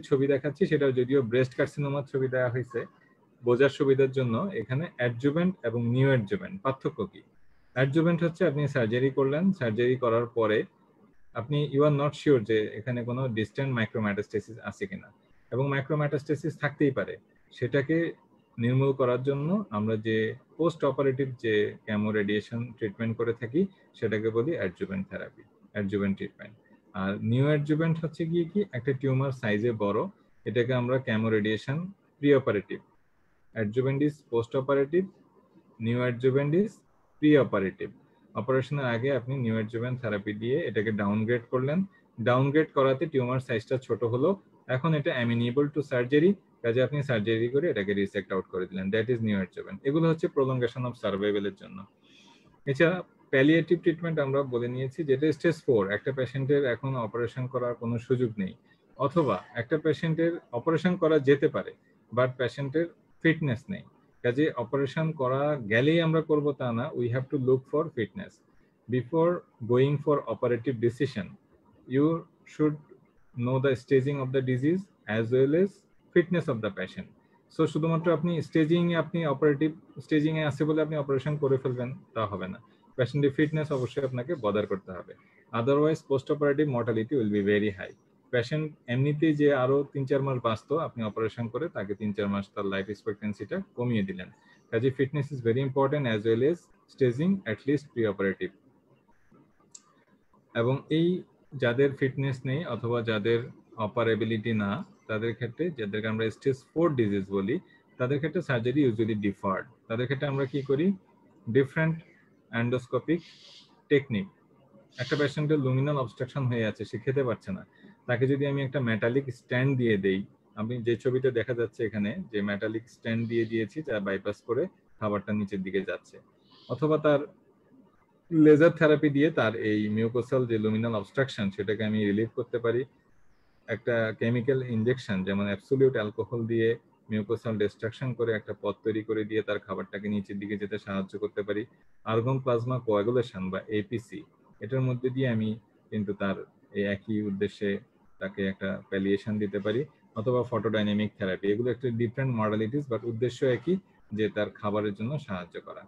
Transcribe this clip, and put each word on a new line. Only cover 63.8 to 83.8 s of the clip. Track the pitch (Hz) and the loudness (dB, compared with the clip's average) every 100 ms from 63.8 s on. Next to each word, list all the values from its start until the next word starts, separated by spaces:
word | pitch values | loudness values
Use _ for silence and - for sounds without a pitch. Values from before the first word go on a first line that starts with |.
| - _ _ _ | -12 _ _ _
কাজে | 123 123 151 - | 0 2 0 0
operation | 113 139 139 160 160 147 | -4 -2 -2 -2 -2 -2
করা | 127 135 147 147 104 | -2 0 0 -2 0
গেলেই | 113 143 170 165 | 2 4 4 4
আমরা | 160 156 | 2 2
করব | 151 147 139 | 2 0 -2
তা | 127 117 | -2 -2
না, | 147 127 | -2 -2
we | 120 131 | -2 -2
have | 131 | -2
to | 143 127 | -2 2
look | 131 - | 2 2
for | 147 160 - | -2 -2 -2
fitness। | 104 98 90 - _ _ _ _ - 123 | -4 -6 -14 -16 _ _ _ _ -4 -2
Before | 123 165 170 180 - - 110 | 0 2 2 2 -6 -10 0
going | 123 139 147 151 | 4 4 2 0
for | 143 - | 0 -2
operative | 107 123 120 120 117 117 | -2 -2 -2 -2 0 0
decision, | - 135 104 90 - _ _ _ _ - 131 | 0 -4 -4 -10 -12 _ _ _ _ -4 2
you | 151 165 - _ - | 2 0 -6 _ -12
should | - 151 151 - - _ _ _ - 120 | -2 -2 -2 -10 -20 _ _ _ -6 -2
know | 131 135 | 2 2
the | 127 | 0
staging | - 139 131 143 | 2 2 4 -2
of | 131 131 | -2 -2
the | 127 | 0
disease | 127 143 185 - _ - 110 | 0 2 0 -2 _ -4 -2
as | 113 127 | 2 4
well | 139 160 | 4 4
as | 196 - _ _ _ | 2 -2 _ _ _
fitness | 180 170 175 151 | 2 2 0 -2
of | 117 | -2
the | 104 95 | -4 -6
patient। | 92 - - - _ _ _ - | -8 -10 -16 -18 _ _ _ -2
So | 156 | 0
শুধুমাত্র | 160 160 160 170 156 | 0 0 0 2 2
আপনি | 170 165 - | 2 -2 0
স্টেজিং | 165 151 170 175 | 2 4 4 2
এ, | 165 | 0
আপনি | 156 175 160 139 | -2 -2 -2 2
operative | 151 139 156 156 - - - | 2 2 0 -2 -16 -14 0
স্টেজিং | 156 151 156 | 2 2 0
এ | 151 | -2
আছে | 139 151 | 0 0
বলে | 156 151 | 0 0
আপনি | 156 | -2
operation | 139 135 151 147 | -2 -2 -2 0
করে | 139 135 | 2 2
ফেলবেন, | 135 123 123 151 - 113 | 0 -4 -6 -10 -10 -4
তা | 107 | -4
হবে | 95 92 | -4 -8
না। | 95 - _ _ - | -10 -16 _ _ -2
পেশেন্টের | 123 143 143 139 | 0 2 0 2
fitness | 151 156 151 | 0 0 -2
অবশ্যই | 139 | -2